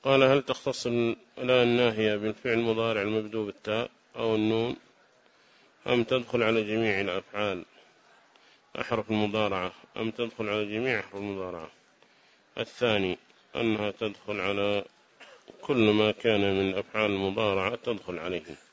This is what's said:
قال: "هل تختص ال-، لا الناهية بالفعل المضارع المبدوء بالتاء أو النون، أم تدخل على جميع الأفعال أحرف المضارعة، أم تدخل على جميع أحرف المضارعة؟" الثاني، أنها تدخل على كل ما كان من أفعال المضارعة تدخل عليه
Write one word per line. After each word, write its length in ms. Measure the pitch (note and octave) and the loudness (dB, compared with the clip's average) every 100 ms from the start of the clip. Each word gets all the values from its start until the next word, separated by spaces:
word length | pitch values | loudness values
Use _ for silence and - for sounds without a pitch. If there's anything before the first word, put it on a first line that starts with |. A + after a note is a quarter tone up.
قال: 200 | C3+ C3+ | 4 6
"هل 200 | C3 C#3 | 6 4
تختص 440 | C3 B2+ - C3 B2 | 2 -4 -4 -4 -2
ال-، 300 | A#2+ A#2 A#2 - - | 0 0 -2 -10 -8
لا 260 | B2+ B2+ | 2 4
الناهية 520 | A#2+ A#2+ B2 G#2+ G#2+ G#2 | 6 4 2 2 0 0
بالفعل 380 | G#2+ G#2+ C3 | -4 -4 -2
المضارع 480 | A#2 A#2 A2+ A2+ A2 | 0 0 0 0 -2
المبدوء 440 | G2+ A2 G#2+ A2 G#2 | -2 -2 -4 -6 -6
بالتاء 460 | - - G#2+ A#2 _ _ - | -8 -4 -4 -4 _ _ -6
أو 200 | A#2 A2 | -2 2
النون، 400 | G#2+ A2+ A#2 - _ _ _ _ _ _ _ _ _ _ - | 2 0 -2 -6 _ _ _ _ _ _ _ _ _ _ 0
أم 160 | B2 | 0
تدخل 400 | A#2 C3 A#2 B2 | 2 -2 0 0
على 200 | A2+ A2+ | 2 2
جميع 380 | G#2 A2 A2+ G2 | 0 0 0 0
الأفعال 640 | G2+ F2+ - G#2 G#2 F#2 - - - _ _ _ _ _ _ _ _ - | 0 -4 -6 -4 -4 -4 -10 -20 -20 _ _ _ _ _ _ _ _ -10
أحرف 300 | - A2+ G#2+ | -4 -2 0
المضارعة، 640 | G#2+ G#2+ G#2+ G#2+ F#2+ F2+ - - - | 0 2 0 0 -2 -4 -8 -16 -8
أم 140 | A2 | -6
تدخل 380 | A2+ A#2 - G#2+ | -4 -8 -4 -4
على 160 | G#2 G#2 | -2 -2
جميع 340 | G#2+ B2+ A2+ | -4 -2 -2
أحرف 160 | F#2+ G2 | -4 -8
المضارعة؟" 560 | G2+ G2 F#2 F2 D#2+ - _ _ _ _ _ _ _ - | -8 -6 -8 -10 -14 -18 _ _ _ _ _ _ _ -10
الثاني، 600 | A2+ - A#2+ G#2 F#2+ F2+ _ _ _ C3 | -10 -2 2 2 0 -4 _ _ _ -2
أنها 360 | A#2 G#2+ G#2 | 0 0 -2
تدخل 480 | G2 A2 G2+ - G#2 | -4 -8 -8 -8 -4
على 460 | F#2+ G2+ G2+ G2+ G2 _ _ _ - - - - | -4 -2 0 -2 -4 _ _ _ -20 -20 -20 -20
كل 280 | - C3 A2 | -2 4 6
ما 200 | G#2 G#2+ | 6 4
كان 300 | G#2 A#2 G#2+ G2+ G2 | 2 2 2 2 2
من 180 | G2 F#2+ | 0 -2
أفعال 340 | - A2 G#2+ | -4 -2 0
المضارعة 640 | G2 F#2+ G2+ A2 G2 F#2+ A#2 | 0 -2 0 0 0 -2 -4
تدخل 440 | - A2 - F2 | -6 -6 -6 -8
عليه 360 | E2 F2 D#2+ C#2+ _ | -6 -8 -8 -18 _